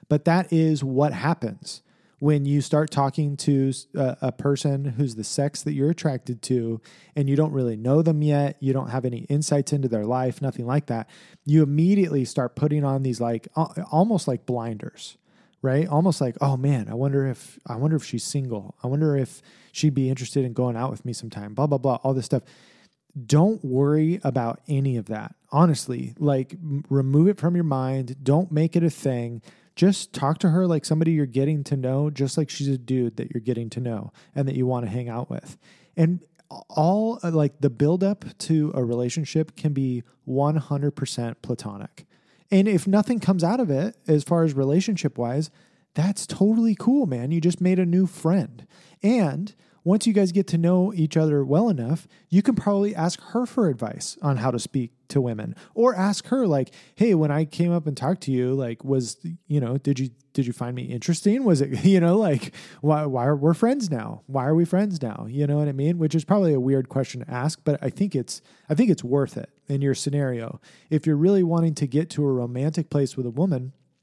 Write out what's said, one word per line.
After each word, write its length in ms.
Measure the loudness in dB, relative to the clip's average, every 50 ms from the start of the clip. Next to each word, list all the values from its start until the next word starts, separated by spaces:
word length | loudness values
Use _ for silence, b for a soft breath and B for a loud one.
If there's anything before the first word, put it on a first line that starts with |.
| b 0
but 160 | 0 0 2
that 260 | 2 2 2 2 2 2
is 300 | 2 4 4 2 0 -2
what 300 | 0 0 2 2 2 0
happens 680 | -2 -2 -2 -2 -2 -4 -8 -8 -10 -14 -16 -18 -18 b b b b b b b -2
when 260 | 2 2 2 2 2
you 160 | 2 2 0
start 300 | 2 2 2 2 2 0
talking 440 | 0 0 0 0 0 -2 -2 -2 -4
to 320 | -2 0 0 2 2 2 0
s-, 180 | -2 -4 -10 _ -4
a, 220 | -2 -2 -2 -2 -4
a 100 | -4 -6
person 540 | -4 -2 -2 0 0 0 0 -2 -2 -2 -4
who's 300 | -4 -4 -2 -4 -4 -4
the 80 | -8 -10
sex 380 | -6 -4 -2 -2 -2 -4 -6 -6
that 100 | -6 -2
you're 160 | 0 0 0
attracted 540 | 0 0 -2 -2 -4 -4 -6 -8 -8 -6 -4
to, 380 | -2 0 0 0 -2 -4 -6 B B B B B B B
and 140 | -2 -2 0
you 60 | 2
don't 160 | 2 0 0
really 240 | 0 -2 -2 -2 -4
know 280 | -2 0 2 4 4 4
them 180 | 4 2 2
yet, 360 | 2 2 2 2 2 0 -2 -2
you 140 | -2 -2 0
don't 160 | -2 -2 -4
have 160 | -4 -4 -2
any 200 | -4 -4 -6 -4
insights 480 | -2 -2 -2 0 0 0 0 0 0 -2
into 140 | -2 -2
their 180 | -2 -2 -2 -2
life, 360 | -2 -2 0 -2 -2 -4 -4
nothing 240 | -6 -6 -6 -6 -4
like 200 | -2 -2 -2 -2
that. 240 | -2 -6 -6 -8 B B B B B B B -2
You 160 | 2 4 4
immediately 640 | 4 4 2 2 2 2 4 2 2 2 0 -2 -2
start 300 | -2 -2 -2 -4 -4 -2
putting 280 | -2 -2 0 0 0 0
on 200 | 0 -2 -2 -2
these, 160 | -2 -2 -2
like, 280 | -2 -2 -2 -4 -6 -6 -4
al-, 200 | -4 -4 -4 -4 -10 -8 0
almost 360 | 2 2 2 2 2 0 -2
like 180 | -2 -4 -4 -4
blinders, 720 | -6 -6 -4 -4 -6 -8 -8 -10 -12 -14 -16 -18 -20 -20 b b b b b b b b _
right? 260 | -2 0 0 0 0
Almost 340 | 0 2 2 2 2 2 0
like, 160 | -2 -4 -2 -2
"Oh 140 | 0 0 0
man, 320 | 0 0 0 0 0 -2 -4
I 40 | -4
wonder 340 | -2 -2 0 0 0 0
if, 320 | -2 -4 -6 -12 -20 -20 -18 -14
I 100 | -12 -6
wonder 220 | -2 0 0 0
if 60 | -2 -2
she's 200 | -6 -8 -8 -6
single. 520 | -6 -6 -6 -4 -4 -6 -8 -10 -12 -12 _ -6
I 40 |
wonder 300 | -4 -2 0 0 0 0
if 240 | 0 -2 -4 -8 -14 b b b b b b
she'd 240 | -4 0 0 2 2
be 140 | 2 0 0
interested 360 | -2 -4 -6 -4 -2 -2 -2
in 80 | -2 -2
going 240 | -2 -2 -2 -2
out 140 | -2 -4 -4
with 140 | -6 -6 -8
me 60 | -10
sometime," 440 | -10 -10 -12 -12 -12 -12 -12 -8 -2
blah, 100 | -2 0
blah, 140 | 0 0 0
blah, 160 | 0 0 0 0 0
all 100 | -2 -2
this 120 | -2 -2
stuff. 180 | -2 -2 -2 b b b b b b b b b b b _ _ _ -16 -14 -2
Don't 380 | 2 4 4 6 4 2 0 -4
worry 540 | -2 0 2 2 4 4 2 2 2 0 -2 -2
about 380 | -2 -2 -2 -2 -2 -4 -6 _
any 280 | -4 -2 0 0 0 -2
of 120 | -2 -4
that. 280 | -6 -8 -8 -10 -12 -16 _ _ _
Honestly, 640 | 2 4 4 4 4 0 -4 -6 -6 -6 -8 -8 -6 -2
like, 340 | 0 0 0 0 -2 -4 -10
m-, 320 | -12 -8 -8 -6 -6 -4
remove 400 | -2 0 0 2 4 4 4 4
it 120 | 4 4 2
from 160 | 0 0 0
your 80 | 0 0
mind. 600 | 0 0 -2 -2 -2 -2 -4 -4 -6 -10 -4 0
Don't 280 | 2 2 2 2 0
make 240 | 0 0 2 2 2
it 80 | 2 2
a 80 | 0
thing. 500 | 0 -2 -4 -4 -2 -2 -4 -6 -8 -12 B B B B B B _
Just 380 | 2 2 4 4 2 -4 -10 -6
talk 240 | -2 0 0 0
to 140 | 2 2 2
her 160 | 4 4 2
like 180 | 2 0 0 0
somebody 280 | 0 0 2 2 2 2
you're 120 | 2 0
getting 380 | 0 0 0 0 0 0 -2 -2
to 100 | -2 -4
know, 340 | -2 -2 0 0 0 0 -2
just 280 | -2 -2 -2 -2 0
like 120 | -2 -2 -2
she's 180 | -4 -4 -2
a 100 | -2 -2
dude 400 | -2 -2 -2 0 0 0 -2 -4
that 160 | -6 -8 -8 -8
you're 80 | -6
getting 280 | -4 -4 -4 -4 -6 -8
to 100 | -6 -6
know 320 | -6 -6 -6 -8 -8 -12 b b b b -4
and 120 | -4 -2
that 80 | -2 -2
you 120 | -2 -2
wanna 200 | -2 -2 -2 -4
hang 220 | -4 -6 -6 -6 -6
out 200 | -8 -8 -8 -8
with. 280 | -10 -10 -12 -14 -20 b b b b b b b b
And 220 | 2 2 2 2 0 -6 _ _ _ _ -20 -20 -20 -20 -6
all, 500 | 0 2 2 4 4 2 0 -2 -4 -4 -4
uh, 80 | 0
like, 280 | 2 2 2 0 0 0
the 120 | -2 0
buildup 640 | 0 2 2 2 2 2 2 0 0 -2 -6 -14 -14
to 340 | -8 -2 0 0 2 0 0 -2
a 80 | -2 -2
relationship 720 | -2 -2 -2 -2 -2 -4 -4 -4 -2 -2 -2 -2 -2 -4
can 180 | -4 -4 -2 0
be 300 | 0 -2 -2 -2 -4 -8 b b b _
one 320 | -4 0 0 2 2 0
hundred 340 | 0 -2 -4 -4 -2 -2 -2
percent 500 | -4 -4 -6 -6 -6 -6 -6 -6 -8 -8
platonic. 640 | -8 -8 -6 -6 -8 -10 -10 -12 -14 -16 _ -20 -20 b b b b b b b b 2
And 160 | 2 4 4
if 180 | 4 2 0 2
nothing 340 | 2 2 2 2 2 -2 0
comes 240 | 0 0 2 2 2
out 160 | 0 0 0
of 120 | 0 0
it, 260 | 0 0 -2 -4 -6 _ _
as 160 | 0 2 2 2
far 200 | 2 2 2 2
as 100 | 2 2
relationship 640 | 0 0 2 2 2 2 0 -2 -2 -2 -4 -2
wise, 320 | -4 -4 -2 -2 -2 -4 b b b b b b b b b -4
that's 320 | -2 0 0 -2 -4 -6
totally 480 | -6 -2 2 2 2 4 4 2 2 0
cool, 320 | 0 2 2 2 2 2
man. 240 | 0 -2 -4 -2 -2
You 100 | -2 0
just 180 | 2 0 0 2
made 200 | 2 2 2 2
a 60 | 2
new 200 | 2 2 2 2
friend. 640 | 0 -2 -2 0 0 2 2 0 -2 -8 -16 -20 b b b b b b b
And 520 | 0 2 2 2 2 0 -2 -4 -6 -8 b b b b b b 0
once 240 | 2 2 4 4
you 60 | 2 4
guys 180 | 4 4 4
get 160 | 2 0 0
to 100 | 2 0
know 360 | 2 2 4 4 4 2 2 0
each 240 | 0 0 2 2
other 260 | 2 2 4 2 2 2
well 260 | 2 2 2 4 2
enough, 380 | 0 0 -2 -2 -2 -4 -4 b b b b _
you 120 | 2 4
can 140 | 4 4 2
probably 400 | 2 2 0 2 2 0 0 0
ask 260 | 0 0 -2 -2 -4
her 240 | -6 -4 -2 -2 -2
for 220 | -2 0 2 2
advice 500 | 2 2 0 -4 -6 -6 -8 -10 -12 -8 -4
on 160 | -2 0 0
how 140 | 0 0 0
to 80 | 0 -2
speak 340 | -4 -4 -4 -4 -4 -6 _ _ _
to 140 | -4 -2 0
women, 340 | 0 0 -2 -6 -8 -10 -10 B B B B
or 180 | 2 2 4 4
ask 320 | 2 0 0 -2 -2 -4
her, 200 | -2 -2 0 2
like, 240 | 2 2 0 0 B B B B B B
"Hey, 180 | 2 2 4 4
when 160 | 4 2 2
I 160 | 0 0 -2
came 260 | -2 -2 -2 0 0
up 140 | 0 0 -2
and 100 | -4 -4
talked 260 | -2 -2 -2 -2 -2 -2
to 80 | -2
you, 240 | -2 0 0 0 0
like, 280 | -2 -2 -4 -6 -6 -4
was, 340 | -2 0 0 0 -2 -6 -10 -12 -12 -12 -12 _
you 140 | -2 -2 0
know, 180 | 0 0 -2
did 220 | -2 0 0 0 0
you, 100 | -2 -6 -8 _ _ _ -4
did 140 | -2 -2
you 60 | -2 -4
find 220 | -6 -6 -6 -6
me 60 | -8
interesting? 640 | -8 -8 -8 -4 -2 -2 -2 0 2 2 2 2 2
Was 180 | 4 4 4
it," 220 | 2 0 0 2 4
<laughs> 0 |
you 140 | 6 6 6
know, 180 | 6 4 4
like, 380 | 4 2 2 0 -2 -4 -8 B B B B B B
"Why, 240 | 0 0 2 2 0
why 220 | -2 -2 0 0
are, 80 | 0 2
we're 180 | 2 2 2 2
friends 380 | 4 2 2 2 0 -2 -2
now? 320 | -4 -4 -6 -6 -10 -12 -10
Why 220 | -6 -4 -2 0
are 80 | 2 2
we 100 | 2 2
friends 380 | 2 2 0 0 0 -2 -4 -6
now?" 240 | -6 -6 -8 -10 -6
You 160 | -2 -2 0
know 120 | 0 0
what 100 | 0 0
I 60 | -2 -2
mean? 260 | 0 0 0 0 0
Which 160 | 0 0 0
is 100 | 0 0
probably 300 | 2 2 4 4 4 2
a 40 | 2
weird 300 | 2 2 2 0 0 -2
question 340 | -2 -4 -4 -4 -6 -10 -10
to 60 | -8
ask, 300 | -6 -4 -2 -4 -4 -2 -2
but 140 | -2 -2 0 -2
I 80 | -4
think 240 | -2 -2 -2 -2 -2
it's, 260 | -2 -4 -6 -8 -14 b b b b b
I 60 | -2 2
think 160 | 4 4 4
it's 140 | 2 2 0
worth 340 | 0 0 0 0 0 -4
it 140 | -8 -14 -14 _ _ _
in 160 | -4 -2 0 0
your 100 | 0 0
scenario. 640 | -2 -2 -2 -2 -2 -2 -2 -4 -6 -8 -10 -12 b b b b b b -2
If 160 | -2 0 2
you're 100 | 2 2
really 280 | 4 4 4 4 4 2
wanting 320 | 2 2 2 2 0 0
to 100 | -2 -2
get 240 | -2 0 -2 -2 -2
to 140 | -2 -2 0
a 60 | 0
romantic 580 | 0 0 -2 -4 -4 -2 -2 -2 -2 -2 -2 -2
place 260 | 0 0 0 0 -2
with 120 | -4 -6
a 40 | -4
woman, 420 | -2 0 0 0 0 -2 -4 -8 -14 _ _ _ _ _